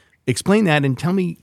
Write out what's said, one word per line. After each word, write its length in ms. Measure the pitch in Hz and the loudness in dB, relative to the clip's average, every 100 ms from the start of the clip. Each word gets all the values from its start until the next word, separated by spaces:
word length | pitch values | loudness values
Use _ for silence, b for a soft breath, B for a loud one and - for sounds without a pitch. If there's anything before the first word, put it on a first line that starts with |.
| B B - | B B -4
Explain 360 | 120 - 208 | -4 0 2
that 200 | 202 151 | 2 2
and 140 | 139 127 | 0 -2
tell 140 | 160 | -2
me 260 | 190 180 165 | -2 -4 -6